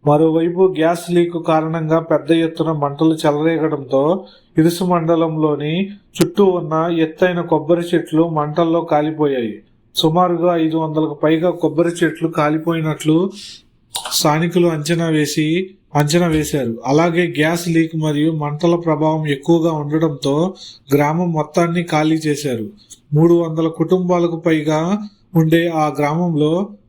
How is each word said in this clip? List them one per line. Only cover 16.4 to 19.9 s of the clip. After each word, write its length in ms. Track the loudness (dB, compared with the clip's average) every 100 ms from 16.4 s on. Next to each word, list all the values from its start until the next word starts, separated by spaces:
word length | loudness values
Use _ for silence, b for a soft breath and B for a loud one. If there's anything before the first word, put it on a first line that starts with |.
| 0 -2 -4 -4 0
అలాగే 480 | 2 2 2 -2 0
గ్యాస్ 300 | 0 0 0
లీక్ 280 | 0 0 -2
మరియు 360 | -2 0 0
మంటల 440 | 0 -4 -2 0 0
ప్రభావం 500 | 0 0 0 0 -2
ఎక్కువగా 460 | -4 2 2 2
ఉండడంతో 840 | -2 -2